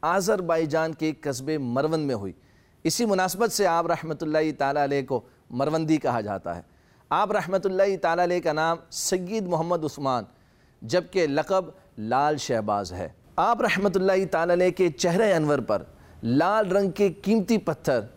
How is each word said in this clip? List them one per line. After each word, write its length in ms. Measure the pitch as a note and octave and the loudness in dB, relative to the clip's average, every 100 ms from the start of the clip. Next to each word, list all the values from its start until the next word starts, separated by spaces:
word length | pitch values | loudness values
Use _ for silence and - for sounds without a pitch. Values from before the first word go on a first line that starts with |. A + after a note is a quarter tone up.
آذربائیجان 880 | D3+ F#3 F#3+ G#3+ F3 E3 D#3+ D#3 D#3+ | 0 0 0 -2 0 0 2 0 -2
کے 200 | D#3+ D#3 D3+ | -2 -4 -4
قصبے 360 | D3 B2+ C3+ D#3 | -6 -6 -4 -4
مروند 460 | B2+ B2 D#3 D#3+ D3 | -2 -2 0 0 -2
میں 80 | |
ہوئی۔ 180 | A#2 G2 E2 _ _ _ _ | -4 -6 -12 _ _ _ _
اسی 200 | E3 - | -4 -2
مناسبت 480 | A#3 F#3+ F#3 F3+ A3+ | 0 2 0 0 -2
سے 140 | - G3 | 2 2
آپ 200 | E3 E3 | 2 0
رحمۃ 340 | E3 D#3+ D#3 | -2 -4 -6
اللہ 300 | D#3 D#3 D#3 D3 | 0 0 0 0
تعالی 220 | C#3 C#3+ | 0 2
علیہ 180 | C#3+ C#3+ B2+ | 2 0 0
کو 140 | B2+ - _ _ | -4 -4 _ _
مروندی 460 | A#2+ C#3 D#3+ D#3+ D#3 | -4 0 0 0 0
کہا 240 | C#3 A#2+ | 2 -2
جاتا 360 | G#2 G2 E2+ E2+ | -2 -6 -6 -10
ہے۔ 60 | - _ _ _ _ | -12 _ _ _ _
آپ 220 | D#3 G3+ | 0 0
رحمۃ 320 | G#3 D#3+ F#3+ | 0 0 -2
اللہ 320 | F#3+ F#3 G3+ F#3+ | -2 2 2 2
تعالی 200 | E3+ E3+ | 0 2
علیہ 160 | F3+ F3+ | 2 0
کا 120 | E3 | 0
نام 240 | D3+ E3 E3+ - | 0 0 -2 -6
سید 560 | - - F#3 F3+ A3 F3+ | -8 -2 -2 -2 -4 -2
محمد 380 | E3 E3 F3 | -2 0 -2
عثمان 400 | D#3 - C#3 B2+ G2+ _ _ _ _ _ | -2 -4 -2 -2 -4 _ _ _ _ _
جبکہ 440 | A2+ F3 F3+ F#3+ D#3+ | -2 -2 0 0 0
لقب 380 | C#3 D#3 F#3+ E3+ - _ - | 0 0 0 -2 -14 _ -12
لال 380 | G#2+ B2+ D3 D3+ | -2 2 2 0
شہباز 560 | - A#2 G#2 G2+ F#2 | -2 -2 0 -2 -2
ہے۔ 160 | F2+ E2+ - _ - | -8 -10 -12 _ -2
آپ 260 | F#3 A#3 | 0 2
رحمۃ 280 | A#3+ F#3 G3+ | 0 2 0
اللہ 300 | F#3 F#3 F#3+ F#3+ | 2 2 2 0
تعالی 220 | F#3+ E3+ | 0 2
علیہ 180 | F3 F3+ | 4 4
کے 200 | F3+ F3+ | 4 0
چہرہ 420 | - F3 F3 A3 | 2 0 2 4
انور 240 | E3+ D3+ C#3+ | 4 2 0
پر 240 | A2 G2+ - - - - | 0 -2 -4 -20 -20 -8
لال 540 | A#2 C3 E3+ A3 G3+ F#3+ | 0 2 4 2 2 2
رنگ 140 | G3 | 0
کے 180 | E3+ G3+ D#3+ | 2 0 0
قیمتی 360 | - A3+ F3+ A3 | 0 0 2 0
پتھر 420 | - D#3 - B2+ A2 | 0 -4 0 -2 -2